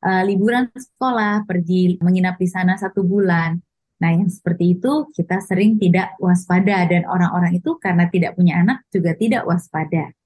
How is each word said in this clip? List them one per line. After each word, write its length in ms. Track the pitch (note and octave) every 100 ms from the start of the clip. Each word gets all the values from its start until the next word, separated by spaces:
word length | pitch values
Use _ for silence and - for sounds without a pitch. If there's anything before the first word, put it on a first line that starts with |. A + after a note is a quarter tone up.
| F#3
eh, 180 | F#3 F#3+
liburan 400 | G3 G#3 B3+ B3+
sekolah, 720 | - B3+ _ C4 A#3+ G#3 G#3 G#3
pergi 480 | F3+ E3 F#3 F#3 F3+
menginap 380 | F3 F#3 F#3 F3+
di 80 | F#3
sana 320 | F#3 F3+ F#3+
satu 240 | G3 -
bulan. 560 | F#3 G3+ F#3+ E3+ E3 E3+ - _ _ _
Nah, 160 | E3 E3
yang 160 | F#3+
seperti 480 | - - E3+ F3 F3+
itu 300 | B3 D4 D4
kita 300 | - F3 F#3
sering 320 | - F#3 G#3 A3
tidak 400 | G3 E3+ E3 -
waspada, 640 | F#3 F3+ - F3+ G3 G3 F3
dan 160 | F3 E3+
orang-orang 500 | F3+ F3 F3+ F3 F3
itu 160 | D4+ E4
karena 260 | G3 F3 F3
tidak 300 | F#3 E3 -
punya 240 | F3+ F3
anak 240 | F3+ B3+ _
juga 240 | G3 E3 D#3+
tidak 260 | A3 B3 -
waspada. 640 | F3 - D#3+ D#3 E3 D3 -